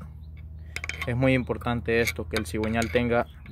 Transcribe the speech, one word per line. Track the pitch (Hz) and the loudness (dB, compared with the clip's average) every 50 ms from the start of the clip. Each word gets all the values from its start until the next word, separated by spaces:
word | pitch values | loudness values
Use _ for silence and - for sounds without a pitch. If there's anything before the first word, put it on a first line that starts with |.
| - - - - - - - - - - - - - - - - - - - - - | -10 -14 -14 -14 -14 -14 -14 -14 -14 -14 -14 -14 -12 -12 -10 -8 -8 -6 -6 -4 -2
es | 127 120 | -2 2
muy | 123 135 131 131 | 4 6 6 6
importante | 127 120 - 110 - - 120 120 120 98 117 113 117 | 6 4 0 -2 -2 -2 -2 -2 0 0 2 4 4
esto, | 113 - - - - - | 4 2 0 -4 -4 -4
que | - | -4
el | 110 107 | -4 -4
cigüeñal | - - 107 110 110 113 117 113 113 | -2 -2 0 0 2 2 2 2 2
tenga | - 123 120 120 117 120 120 - - - - - | 2 2 4 4 4 2 2 0 -4 -14 -12 -12